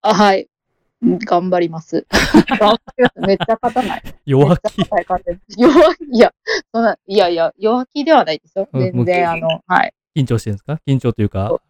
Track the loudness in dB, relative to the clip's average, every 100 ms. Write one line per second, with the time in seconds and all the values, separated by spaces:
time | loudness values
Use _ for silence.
0 | 0 4 4 2 -4 _ _ _ _ _
1 | -2 -2 -2 -2 0 0 -2 -6 -6 -8
2 | -2 -2 4 2 2 0 2 0 -4 -2
3 | -2 0 -2 -2 -2 -2 -2 -4 -4 -8
4 | -12 -14 -2 2 4 2 -2 -4 -2 -4
5 | -4 -6 -6 -12 _ 2 4 6 4 2
6 | -4 2 2 _ -6 -6 -4 -2 -2 -4
7 | -4 0 0 0 -4 _ -2 -2 -4 -6
8 | 2 2 2 -6 _ -8 -6 -4 -2 -2
9 | 0 0 -2 -2 -4 -6 _ 0 0 _
10 | _ -6 -2 -2 -4 -10 -8 -10 -2 -2
11 | -2 -2 -4 -2 -4 -6